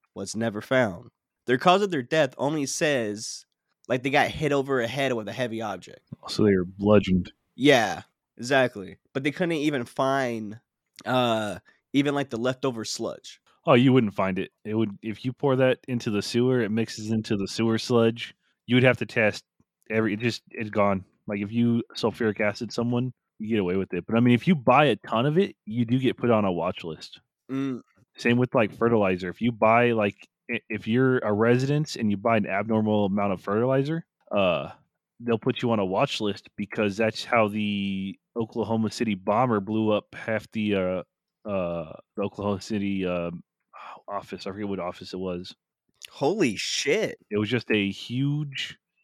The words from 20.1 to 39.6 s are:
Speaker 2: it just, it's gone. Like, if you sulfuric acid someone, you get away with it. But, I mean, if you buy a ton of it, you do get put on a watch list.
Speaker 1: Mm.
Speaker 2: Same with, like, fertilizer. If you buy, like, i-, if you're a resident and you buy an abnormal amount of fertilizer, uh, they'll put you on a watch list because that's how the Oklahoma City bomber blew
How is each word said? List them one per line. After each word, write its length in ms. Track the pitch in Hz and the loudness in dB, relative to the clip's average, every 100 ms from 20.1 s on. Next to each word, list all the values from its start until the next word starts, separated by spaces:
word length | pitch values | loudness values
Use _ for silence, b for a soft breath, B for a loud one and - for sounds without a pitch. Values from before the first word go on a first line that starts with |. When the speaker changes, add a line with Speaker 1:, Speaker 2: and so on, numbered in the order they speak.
Speaker 2:
it 60 | 104 | 0
just, 220 | 117 - _ | -2 -4 _
it's 180 | 117 107 | -10 -4
gone. 340 | 104 101 95 - _ - | 2 2 2 -4 _ -8
Like, 140 | 101 | -6
if 100 | 101 | -2
you 320 | 117 120 117 - - | 0 2 2 -2 -2
sulfuric 440 | 113 - 113 101 | -2 0 -2 0
acid 320 | 104 - 110 | -2 -2 -6
someone, 400 | - 117 120 127 - _ - | -4 0 0 -2 -8 _ -12
you 100 | 107 | -2
get 100 | 110 | 0
away 160 | 90 95 | 2 0
with 180 | 92 | -2
it. 120 | 90 - | -6 0
But, 80 | 113 | 4
I 40 | |
mean, 140 | 123 120 | 6 4
if 120 | 175 | 4
you 80 | 160 | 2
buy 300 | 120 131 147 | 6 6 6
a 100 | 107 | 2
ton 300 | - 113 139 | -2 0 2
of 120 | 165 | 2
it, 180 | 202 - 107 | 0 -4 -8
you 180 | 117 117 | -4 0
do 140 | 127 | 2
get 160 | 127 - | 0 0
put 140 | 120 | 2
on 140 | 110 98 | 4 2
a 60 | |
watch 320 | 85 90 - 85 | 0 -4 -6 -10
list. 340 | 78 - - _ _ - | -12 -16 -20 _ _ -10
Speaker 1:
Mm. 300 | 135 135 123 _ _ _ - | -6 -6 -8 _ _ _ -2
Speaker 2:
Same 200 | 117 120 | 2 2
with, 180 | 127 131 | 2 2
like, 180 | 104 - | 0 0
fertilizer. 520 | 117 113 98 90 90 | 2 4 2 0 -4
If 120 | - | -4
you 100 | 120 | -4
buy, 400 | 110 110 117 120 | 2 4 6 4
like, 360 | 113 104 - - _ - | 2 0 -2 -20 _ -8
i-, 120 | 117 - | -8 -6
if 180 | 107 110 | -8 0
you're 320 | 120 131 127 | 2 4 2
a 140 | 107 | 0
resident 640 | 104 113 123 135 147 156 - | 2 4 4 2 -2 -2 -2
and 120 | 107 | -2
you 60 | 101 | 0
buy 200 | 117 110 | 2 2
an 100 | - | 2
abnormal 580 | 95 110 110 107 107 98 | -4 0 0 2 2 2
amount 260 | 101 101 | 0 -2
of 80 | 92 | -2
fertilizer, 640 | - 107 127 135 139 165 - _ - | -2 0 2 0 0 -6 -8 _ -4
uh, 380 | 101 95 76 76 - _ _ _ _ | 0 2 0 -4 -16 _ _ _ _
they'll 180 | 117 113 | -4 -2
put 240 | 127 - | -2 -2
you 100 | 120 | 0
on 80 | 110 | 0
a 60 | 92 | 0
watch 360 | 98 139 - | 0 -2 -2
list 260 | 104 101 - - | -4 -6 -12 -12
because 400 | 101 - 104 98 | -8 -2 -2 0
that's 300 | 110 - - | -2 -2 0
how 220 | 120 107 | 2 2
the 680 | 107 104 101 98 95 95 - _ 120 | 0 -4 -2 -4 -4 -6 -10 _ -8
Oklahoma 540 | 110 120 104 113 107 | -6 -4 -2 0 -2
City 240 | - 117 95 | -2 -2 -2
bomber 440 | 98 107 127 | 0 0 2
blew 320 | 107 | 0